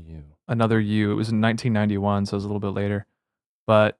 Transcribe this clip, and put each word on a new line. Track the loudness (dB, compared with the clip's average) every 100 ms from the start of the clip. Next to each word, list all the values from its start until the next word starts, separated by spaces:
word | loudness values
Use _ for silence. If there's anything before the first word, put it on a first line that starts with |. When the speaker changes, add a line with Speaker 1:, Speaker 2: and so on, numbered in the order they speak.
| -16
Speaker 1:
You. | -16 -18 _ -6
Speaker 2:
Another | 0 2 2
You. | 2 0 0
It | 0
was | -2
in | 0
nineteen | 0 0 -2
ninety-one, | 0 0 0 0 0 -2
so |
it | -4
was |
a | -6
little | -6
bit | -4 -4
later. | -4 -4 -8 _ _ _ _ _ 2
But | 4 4 0